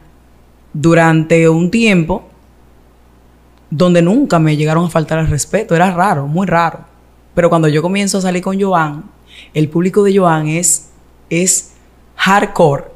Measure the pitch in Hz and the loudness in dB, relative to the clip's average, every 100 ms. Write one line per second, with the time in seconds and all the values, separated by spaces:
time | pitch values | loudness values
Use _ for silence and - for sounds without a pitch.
0 | - - _ _ _ _ _ 151 156 165 | -20 -20 _ _ _ _ _ -2 2 4
1 | 165 160 156 165 165 160 175 226 226 185 | 4 2 2 2 4 2 0 0 2 2
2 | 160 190 - _ _ _ _ _ _ _ | 0 -6 -8 _ _ _ _ _ _ _
3 | _ _ _ _ _ _ _ 151 180 170 | _ _ _ _ _ _ _ -2 2 4
4 | 170 233 285 175 156 151 151 160 175 170 | 4 2 2 2 2 0 0 0 0 -2
5 | 151 160 156 151 - 190 220 165 185 175 | -2 -4 -2 -4 -4 -6 -2 0 0 0
6 | 190 160 139 160 196 170 170 - - _ | -2 -2 -4 -4 0 0 -2 -6 -20 _
7 | _ _ _ - 170 170 160 151 170 196 | _ _ _ -2 0 2 0 0 -2 -4
8 | 202 196 185 180 185 196 196 175 156 147 | -2 -2 -2 -4 -4 -4 -2 0 -2 -6
9 | - - _ - - 156 151 170 185 208 | -16 -20 _ -20 -10 -4 -2 0 0 2
10 | 202 196 180 160 151 160 175 - - _ | 2 2 2 0 -2 -2 -2 -4 -8 _
11 | _ _ - 165 185 - - _ _ _ | _ _ -8 -4 -2 -2 -6 _ _ _
12 | - - 185 202 202 - 160 139 - | -20 -4 0 2 0 0 0 0 -8